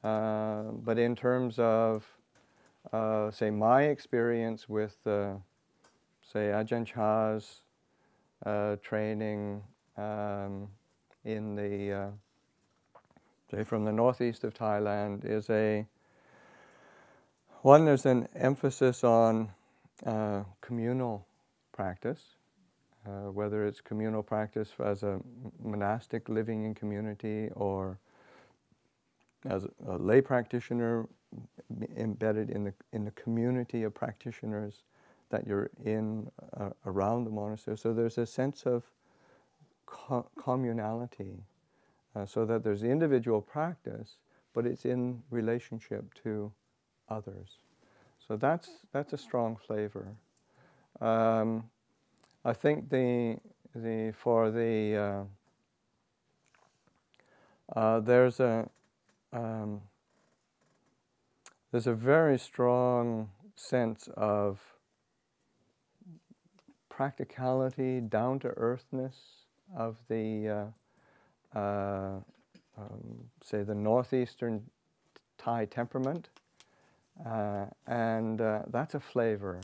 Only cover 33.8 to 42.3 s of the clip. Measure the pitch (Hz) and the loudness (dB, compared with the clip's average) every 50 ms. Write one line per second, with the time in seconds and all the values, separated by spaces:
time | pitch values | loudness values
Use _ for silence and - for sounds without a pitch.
33.8 | 113 107 104 - - - 107 _ - 120 113 - - 110 107 104 107 104 107 - | -4 -4 -4 -6 -8 -8 -8 _ -12 -12 -12 -8 -8 -6 -6 -6 -6 -8 -10 -14
34.8 | _ _ _ _ _ _ - _ _ _ - - - 110 104 101 - - - - | _ _ _ _ _ _ -20 _ _ _ -4 -4 -2 0 0 0 -2 -2 -6 -8
35.8 | 123 110 107 110 110 107 110 110 107 - _ - - - - - 104 98 - _ | -4 -2 -2 0 -2 -2 -4 -6 -8 -10 _ -18 -18 -16 -10 -8 -8 -8 -8 _
36.8 | _ 101 92 98 98 104 113 120 120 110 110 107 104 107 107 110 - - 110 107 | _ -4 -2 0 2 2 2 0 -2 -4 -4 -4 -6 -6 -8 -8 -6 -8 -8 -2
37.8 | - 113 113 113 117 117 - - 117 113 - - 131 139 139 - - 131 123 120 | -2 0 2 2 0 0 0 -2 -4 -4 -2 -2 -2 -2 -2 -2 -2 0 0 0
38.8 | - _ _ _ _ _ _ _ _ _ _ _ _ _ _ _ - _ _ _ | -2 _ _ _ _ _ _ _ _ _ _ _ _ _ _ _ -20 _ _ _
39.8 | _ - - - - - 131 120 - - _ - - - 127 131 131 120 113 117 | _ -20 -20 -18 -8 -4 -4 -4 -4 -6 _ -10 -4 -2 -2 0 0 -2 -2 -2
40.8 | 107 107 113 117 120 117 - - 101 95 95 92 98 - _ _ _ _ _ _ | -2 -4 -4 -6 -6 -10 -10 -12 -12 -12 -12 -16 -18 -20 _ _ _ _ _ _
41.8 | _ _ _ _ _ _ _ 107 98 98 | _ _ _ _ _ _ _ -8 -8 -4